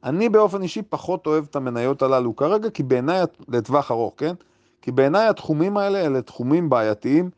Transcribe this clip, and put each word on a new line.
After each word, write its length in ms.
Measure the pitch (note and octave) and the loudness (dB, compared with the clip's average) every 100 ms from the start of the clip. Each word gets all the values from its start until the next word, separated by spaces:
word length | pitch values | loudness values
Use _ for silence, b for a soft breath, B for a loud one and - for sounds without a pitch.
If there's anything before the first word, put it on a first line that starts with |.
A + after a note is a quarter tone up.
אני 260 | A#2+ D#3+ A#3 | -4 -2 2
באופן 320 | G#3+ G#3+ G3 | 4 4 0
אישי 200 | F#3 A3 | -6 -8
פחות 460 | G#3 D3 - F3+ - | -8 -8 -4 -4 0
אוהב 180 | D#3 D3 | -2 -2
את 60 | D3 | -6
המניות 460 | C3 A#2+ B2 C3+ | -4 -2 -2 0
הללו 340 | C3 C3+ B2 G#2+ | 2 2 0 0
כרגע, 340 | C#3+ G#3+ G#3+ | 0 0 -2
כי 140 | G#3 | -6
בעיניי, 380 | C#3 B2+ C3 F#3 F3 _ - | 0 0 2 0 -2 _ -6
לטווח 440 | A#2+ A2 C#3 C#3 | -4 0 -2 0
ארוך, 220 | A#2 A2 - | -2 -4 -4
כן? 160 | D3+ F3+ b b b b | -6 -6 b b b b
כי 100 | - | -6
בעיניי 360 | C3 C3+ F3+ A3 | 2 2 4 2
התחומים 500 | G3+ - D#3 F3 G3+ | 0 -2 0 0 0
האלה, 280 | G3+ G3 E3 | 0 0 0
אלה 160 | C3 | -2
תחומים 480 | A#2+ - B2 D#3+ E3 | -4 -8 0 0 2
בעייתיים 600 | B2+ G#2+ G#2+ - D3 F3+ | 2 2 -2 2 0 0